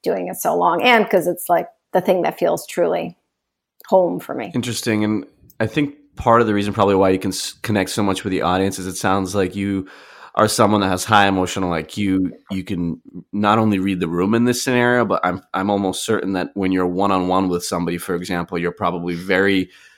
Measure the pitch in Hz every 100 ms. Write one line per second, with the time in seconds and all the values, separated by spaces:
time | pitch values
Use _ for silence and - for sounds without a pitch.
0 | - 190 180 185 - 175 180 170 247 233
1 | 208 185 170 170 - 170 - - _ 190
2 | 180 185 156 - 175 - - - 165 165
3 | 170 - _ _ _ _ _ _ - 190
4 | 175 180 - 131 104 123 120 110 - 107
5 | 107 107 - _ - - 113 - 143 -
6 | _ - 123 117 110 104 101 101 101 98
7 | 95 95 95 92 - - - 104 92 -
8 | 101 92 104 92 - 92 98 95 92 87
9 | 104 98 92 101 92 101 98 98 95 -
10 | - - - - 107 - 107 104 95 92
11 | - 107 98 95 90 - 92 82 78 -
12 | 101 95 92 - - 95 90 92 85 -
13 | - 90 - 104 104 110 110 98 98 92
14 | 87 85 95 117 120 120 - 123 120 123
15 | 110 95 90 90 - 92 98 101 98 92
16 | - 107 95 95 - - 92 92 90 87
17 | 98 95 90 92 95 87 - 87 85 85
18 | - 87 90 87 85 90 85 - 92 87
19 | 87 87 92 92 98 95 92 - -